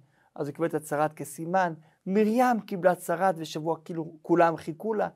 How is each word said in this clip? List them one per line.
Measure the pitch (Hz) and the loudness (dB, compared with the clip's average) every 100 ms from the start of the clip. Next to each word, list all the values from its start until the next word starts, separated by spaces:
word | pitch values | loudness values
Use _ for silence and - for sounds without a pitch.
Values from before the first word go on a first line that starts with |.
| _ _ _ | _ _ _
אז | - 147 | -8 -8
הוא | |
קיבל | 147 165 | -2 -2
את | |
הצרעת | 156 151 147 151 | -2 -2 0 0
כסימן. | 151 139 - 165 190 180 156 - _ 185 | -2 -12 -10 -2 0 0 -2 -14 _ -2
מרים | 196 214 233 254 220 | 2 4 4 2 2
קיבלה | - 196 180 | -2 0 2
צרעת | 175 - 170 190 165 | 2 -2 0 0 0
ושבוע | 156 160 160 160 | -4 -6 -4 -4
כאילו | - 165 160 - | -6 -8 -10 -8
כולם | - 170 170 156 | 2 4 4 2
חיכו | - 156 220 | -6 -8 -4
לה, | 214 - | -2 -4